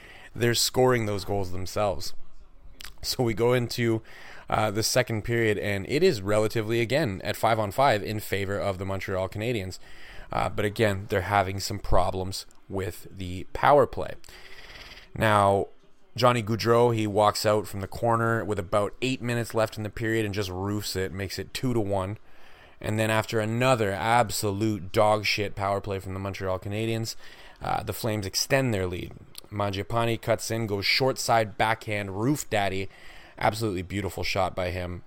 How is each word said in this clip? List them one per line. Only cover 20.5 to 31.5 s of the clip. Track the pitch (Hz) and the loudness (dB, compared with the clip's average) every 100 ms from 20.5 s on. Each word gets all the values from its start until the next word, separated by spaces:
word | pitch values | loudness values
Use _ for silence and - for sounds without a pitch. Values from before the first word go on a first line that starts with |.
roofs | 90 101 104 104 92 | -2 -2 -2 -2 -4
it, | 92 | -4
makes | 90 98 - | -4 -6 -6
it | 95 | -8
two | - 131 | -4 0
to | 117 | 0
one. | 101 98 92 107 - - - - - - | 0 0 -2 -6 -12 -16 -16 -18 -20 -10
And | - 107 | -4 0
then | 110 | 2
after | 110 - 110 | 2 2 0
another | 107 117 131 123 101 | 0 2 4 4 2
absolute | 95 107 120 110 101 107 98 110 104 95 | 0 2 4 4 0 -2 0 0 -2 0
dog | 113 107 107 101 | 4 4 4 0
shit | - 98 | -2 -2
power | - 98 101 | -2 0 0
play | 101 98 | -2 -6
from | 95 | -4
the | 95 | -6
Montreal | 98 92 95 92 | -6 -4 -4 -4
Canadiens, | 101 104 113 113 113 - - - - - | -4 -4 -2 -2 -4 -8 -12 -16 -20 -8
uh, | 92 - | -4 -2
the | 95 | -4
Flames | 95 117 107 95 | -4 -2 -2 -2
extend | - - 139 127 | -2 0 2 2
their | 104 92 | 0 -2
lead. | 87 - - - - - | -4 -10 -14 -18 -20 -10
Mangiapane | 104 101 95 98 117 117 113 | -4 -2 -2 -2 0 0 -2
cuts | - 110 - | 0 0 0
in, | 113 113 | -4 -2
goes | 101 95 | -2 0
short | - 135 127 | 2 2 0
side | - 117 104 | 2 2 2